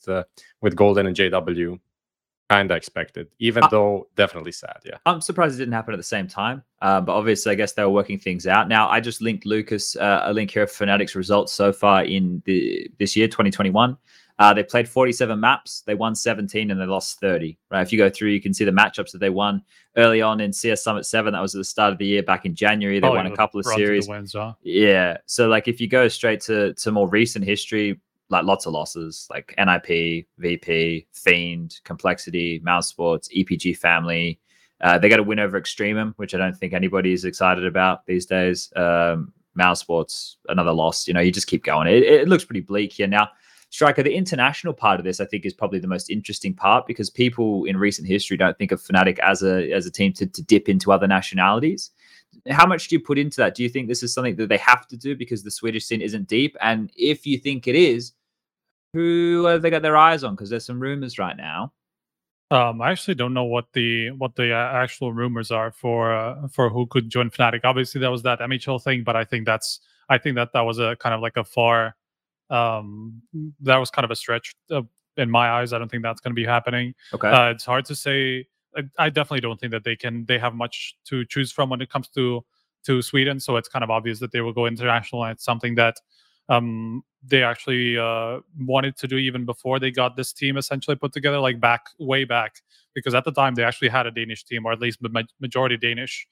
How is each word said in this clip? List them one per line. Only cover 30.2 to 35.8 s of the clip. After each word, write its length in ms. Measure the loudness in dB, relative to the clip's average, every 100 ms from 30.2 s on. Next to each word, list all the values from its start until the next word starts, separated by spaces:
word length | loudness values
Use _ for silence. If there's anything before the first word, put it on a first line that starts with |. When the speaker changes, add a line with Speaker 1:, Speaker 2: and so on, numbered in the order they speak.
| -8 -8
Speaker 2:
V 180 | -6 -4
P, 500 | -2 0 0 -4 -10
Fiend, 680 | -2 2 2 0 -8 -10 -14
Complexity, 800 | -16 -4 -2 -2 -4 -4 -2 -2
Mouse 240 | -2 -2 -2
Sports, 400 | -2 -2 -2 -2
E 100 | -2
P 140 | -2 -2
G 180 | -2
Family. 640 | 0 2 2 0 -2 -2 -6 _ _ _ 0
Uh, 160 | 4 6
they 100 | 6
got 100 | 6
a 40 |
win 180 | 4 0
over 200 | 0 -2
Extremum, 540 | -6 -4